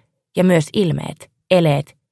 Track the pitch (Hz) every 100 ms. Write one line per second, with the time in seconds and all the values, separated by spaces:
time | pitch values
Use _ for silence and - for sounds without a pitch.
0 | _ _ _ - 180 170 151 220 180 143
1 | - - - _ - 185 160 143 - _
2 | _